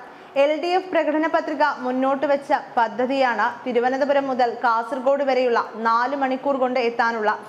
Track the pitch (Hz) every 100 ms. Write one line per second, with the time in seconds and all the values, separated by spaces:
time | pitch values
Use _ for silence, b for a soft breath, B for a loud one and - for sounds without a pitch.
0 | B B B 269 285 311 339 359 370 339
1 | 302 302 311 320 320 277 294 247 254 254
2 | 262 269 294 277 277 269 - - 226 202
3 | 254 277 262 220 226 254 254 240 240 262
4 | 269 285 277 254 240 226 247 226 233 262
5 | 247 277 277 247 254 233 - 208 226 226
6 | 247 277 269 262 269 277 254 254 233 233
7 | 233 233 208 214